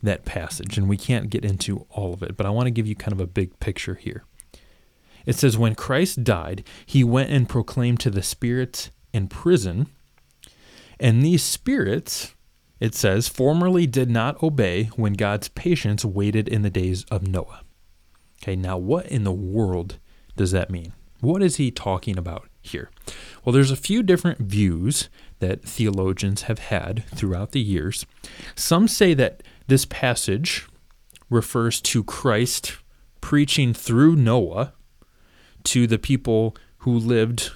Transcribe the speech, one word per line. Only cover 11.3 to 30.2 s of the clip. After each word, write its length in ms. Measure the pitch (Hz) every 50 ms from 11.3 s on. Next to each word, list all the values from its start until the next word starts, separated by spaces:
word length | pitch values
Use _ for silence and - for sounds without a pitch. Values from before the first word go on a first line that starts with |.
| 180 156
spirits," 920 | - - - - - 247 269 269 139 95 107 151 - - - - - - _ _ _ _ _ _ _ _ _ -
it 160 | 120 110 -
says, 340 | - - 104 95 104 117 -
"formerly 580 | - - 127 139 156 170 180 180 185 175 170
did 240 | 135 117 135 127 123
not 320 | 117 117 113 131 143 -
obey 480 | - 160 151 135 110 92 87 92 110 110 -
when 180 | - 110 104 101
God's 340 | 101 110 101 104 104 - -
patience 560 | _ - - 175 175 147 - 104 107 104 -
waited 440 | 107 92 101 101 104 104 110 104 -
in 140 | 113 107
the 80 | 104 101
days 340 | 95 95 90 92 92 92 -
of 220 | - - 95 92
Noah." 360 | 95 92 90 - - - - - - _ _ _ _ - _ _ _ _ _ _ _ _ _
Okay, 140 | - - 95
now 200 | 92 92 92 95
what 300 | 92 90 98 139 175 180
in 160 | - - 127
the 80 | 104 98
world 680 | 92 95 98 92 98 113 110 95 90 87 87 98 - - - _ - - - - -
does 140 | - 101 90
that 200 | 95 92 - -
mean? 220 | 92 87 82 82 - - - - - -
What 240 | - 120 165 196 202
is 120 | 180 -
he 140 | - 143 123
talking 480 | 117 - - 104 95 92 - - 98 92
about 300 | 85 90 82 - - - - _
here? 300 | - - - 71 - - - - - - - - - - - - -
Well, 80 | 123
there's 180 | 120 135 139 131
a 60 | 135
few 260 | - - - 202 233
different 380 | 233 185 180 170 - 175 151 -
views 680 | 113 95 101 104 104 92 85 80 87 - - - - - - - - - - _
that 240 | 95 92 98 -
theologians 800 | - - - - 113 107 95 95 95 95 95 - - 98 98 -
have 160 | - - 117 -
had 460 | - - 110 90 - 85 101 113 - - -
throughout 380 | - - 98 90 87 101 -
the 80 | - 139
years. 440 | 117 101 95 85 73 92 113 - - _ _ - - - - - - - -
Some 320 | - - - 165 170 220 226
say 260 | - - 208 180 160
that 300 | 135 127 95 - - - - - - - -
this 160 | 131 131 -
passage 840 | - - - - 127 120 -